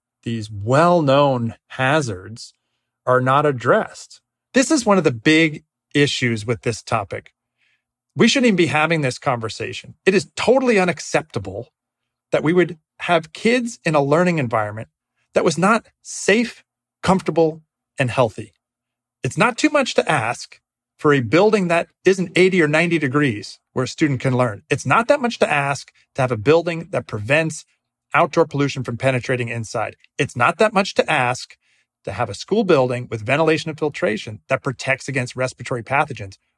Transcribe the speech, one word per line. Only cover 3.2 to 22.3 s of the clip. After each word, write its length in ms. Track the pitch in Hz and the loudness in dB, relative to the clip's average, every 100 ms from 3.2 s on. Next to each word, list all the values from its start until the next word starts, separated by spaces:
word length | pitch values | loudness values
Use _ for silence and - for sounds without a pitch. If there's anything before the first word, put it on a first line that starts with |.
not 260 | 131 139 151 | 4 2 2
addressed. 760 | 127 117 208 - - - - _ _ _ | 0 2 2 0 -10 -20 -20 _ _ _
This 180 | 254 262 | 0 2
is 120 | 311 | 2
one 140 | 214 196 | 2 4
of 60 | |
the 80 | 156 | 2
big 520 | 113 151 156 160 151 _ _ _ | 2 2 4 2 -2 _ _ _
issues 540 | 147 143 - 123 113 107 | 0 0 0 -2 -2 -4
with 160 | 113 | -4
this 200 | 120 113 | -4 -6
topic. 480 | - 117 98 107 - _ _ _ _ _ _ _ _ | -4 -4 -4 -12 -14 _ _ _ _ _ _ _ _
We 140 | - 233 | 2 2
shouldn't 180 | 269 247 | 4 2
even 100 | 180 | 2
be 100 | 151 | 2
having 340 | 147 156 165 | 2 0 0
this 180 | 131 - | -2 -4
conversation. 800 | 143 120 110 - 110 107 - - - | -4 -4 -6 -10 -10 -12 -16 -4 0
It 80 | |
is 160 | 180 - - | 0 0 -4
totally 420 | - 262 254 208 | 2 2 4 2
unacceptable 920 | 180 - - 151 147 - 95 95 - _ _ _ _ _ _ | 0 -4 -4 -4 -4 -8 -8 -12 -14 _ _ _ _ _ _
that 140 | 143 | -2
we 80 | 156 | 2
would 260 | 175 165 170 _ - | 2 0 -2 _ -10
have 320 | - 170 165 | -2 -2 -2
kids 480 | - 220 254 233 - | -2 0 0 -2 -6
in 120 | 170 151 | -2 0
a 60 | |
learning 360 | 139 156 180 165 | 2 2 2 0
environment 480 | 120 113 104 107 - _ _ _ _ | -2 -2 -4 -8 -16 _ _ _ _
that 100 | - | 0
was 140 | 175 156 | 0 2
not 280 | 190 226 - _ | 2 2 -2 _
safe, 600 | - - - 214 233 - _ _ _ _ | -16 -6 0 2 0 -6 _ _ _ _
comfortable, 600 | - 190 - 160 160 160 _ _ _ - | 0 0 0 0 0 -2 _ _ _ -6
and 100 | 123 | -2
healthy. 440 | 135 117 - 107 _ _ _ _ _ _ _ | 0 0 -2 -18 _ _ _ _ _ _ _
It's 140 | 131 - | -6 0
not 200 | 220 233 | 0 2
too 120 | 302 | 0
much 240 | 294 262 | 0 0
to 140 | - 233 | 0 0
ask 520 | 151 113 123 - _ _ _ _ _ | 0 -2 -6 -12 _ _ _ _ _
for 160 | 151 | 2
a 80 | 143 | 2
building 460 | 113 160 208 214 175 | 4 4 4 4 2
that 200 | 170 - _ | 0 -2 _
isn't 320 | 180 190 170 | 2 2 0